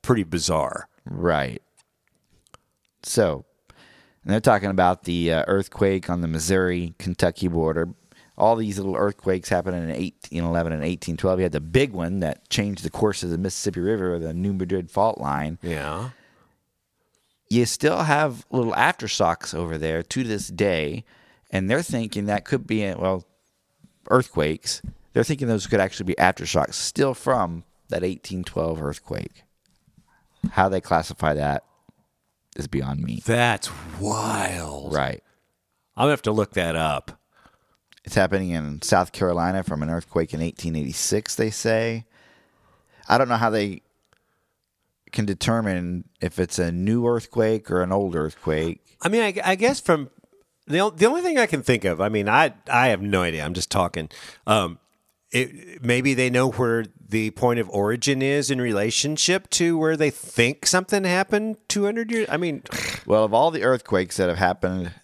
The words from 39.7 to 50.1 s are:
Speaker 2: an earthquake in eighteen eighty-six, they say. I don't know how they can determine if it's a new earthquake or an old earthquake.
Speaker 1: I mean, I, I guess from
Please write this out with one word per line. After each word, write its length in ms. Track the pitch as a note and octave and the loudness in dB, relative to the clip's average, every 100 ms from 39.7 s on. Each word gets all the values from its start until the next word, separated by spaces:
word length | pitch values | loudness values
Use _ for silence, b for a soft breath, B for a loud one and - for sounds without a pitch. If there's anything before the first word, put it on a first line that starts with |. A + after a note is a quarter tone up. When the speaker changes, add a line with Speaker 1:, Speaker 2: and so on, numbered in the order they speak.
| D2+ | -4
Speaker 2:
an 80 | D#2 | -2
earthquake 420 | E2 - E2+ E2 | -4 -2 -2 -2
in 80 | D#2+ | -2
eighteen 360 | E2+ - E2+ D#2+ | -6 -4 -4 -4
eighty-six, 580 | C#2 - - G#2 - | -4 -4 -2 -2 -2
they 160 | - A2 | -4 -2
say. 540 | - A#2 A2 A#2 A2+ - b b b b b b b b b b | -2 0 0 0 -6 -10 b b b b b b b b b b
I 100 | A#2+ | 2
don't 100 | B2+ | 4
know 80 | A#2 | 2
how 140 | A2+ | 2
they 320 | G#2+ G2+ F#2 _ _ _ _ _ _ _ _ _ _ _ _ _ | 2 0 -4 _ _ _ _ _ _ _ _ _ _ _ _ _
can 140 | - G#2 | -4 -2
determine 800 | F#2+ - A#2 G#2+ F2+ F2 F2 - _ | -2 0 0 0 -2 -4 -6 -8 _
if 180 | F2+ - | -6 -2
it's 200 | F2 - | -2 0
a 120 | F2 | -2
new 340 | E2+ F#2+ A#2+ A#2+ | 0 0 2 2
earthquake 640 | A#2 - A#2 A2 A2 - | 0 -2 0 2 2 0
or 120 | F2+ | -2
an 100 | F2+ | 2
old 220 | G2 G2 E2+ | 0 0 -2
earthquake. 800 | D2+ - - D#2 E2 - _ _ | -4 -4 -2 0 -2 -6 _ _
Speaker 1:
I 60 | F3 | -2
mean, 140 | A3+ | 0
I, 120 | G#3+ F#3+ | 0 0
I 100 | F#3 F#3+ | -2 2
guess 220 | A#3 C#4 | 2 0
from 280 | - D#3+ C3 | 2 0 0